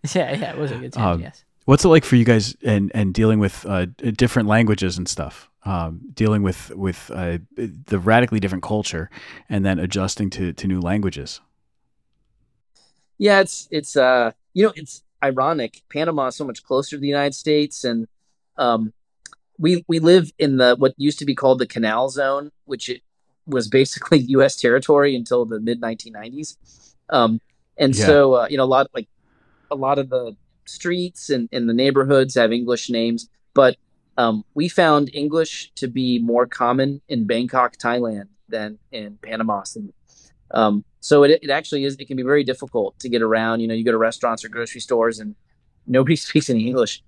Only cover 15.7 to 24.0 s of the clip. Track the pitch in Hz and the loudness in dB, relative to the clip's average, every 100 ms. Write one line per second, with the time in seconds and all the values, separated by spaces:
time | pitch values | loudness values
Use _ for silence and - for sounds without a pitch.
15.7 | - _ 147 165 151 131 - 143 117 _ | -10 _ -6 -4 -2 -4 -6 -12 -12 _
16.7 | 131 143 147 143 143 143 131 - 151 147 | -4 -4 -6 -4 -2 -2 -4 0 0 0
17.7 | - 127 117 113 _ _ _ _ - 127 | -4 -4 -4 -6 _ _ _ _ -2 0
18.7 | 113 110 _ _ _ - _ _ _ 165 | 0 -2 _ _ _ -20 _ _ _ 0
19.7 | 180 - 165 160 185 151 _ 151 131 123 | 0 0 2 6 6 4 _ 0 4 4
20.7 | 123 131 - 143 147 143 135 135 127 123 | 6 2 2 -4 -2 -4 0 2 2 0
21.7 | - 110 110 135 135 135 139 147 _ _ | -2 -2 0 -2 -2 -2 -2 -6 _ _
22.7 | 127 - 127 _ _ _ _ - 131 110 | -12 -10 -12 _ _ _ _ -6 -4 2
23.7 | 131 139 - | 2 2 -2